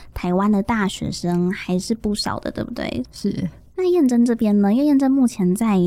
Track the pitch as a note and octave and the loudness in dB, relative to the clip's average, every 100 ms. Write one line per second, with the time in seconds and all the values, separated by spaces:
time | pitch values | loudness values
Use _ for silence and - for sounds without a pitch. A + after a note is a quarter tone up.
0 | - - F3+ F3+ G#3 G3+ - A3+ G3 - | -14 -8 -2 0 2 0 0 -2 -2 -4
1 | A3+ - F3 F3 F3+ G#3 - F3+ - A3+ | -8 -6 -2 0 0 -4 -4 -4 -2 -4
2 | G#3+ G#3 - - - - - A#3 - - | -4 -4 -4 -6 -8 -8 -8 -6 -6 -6
3 | B3+ - G3+ - F3+ - - - F#4 F4 | -10 -6 -4 -4 -6 -8 -16 -4 0 2
4 | B3+ A#3+ A#3+ A3+ G#3+ G#3 G3+ A#3 D4 C4+ | 4 4 2 2 2 4 4 2 4 4
5 | C4+ C#4 A#3+ - F3+ F#3 A3+ F#3+ | 4 2 2 2 0 2 2 2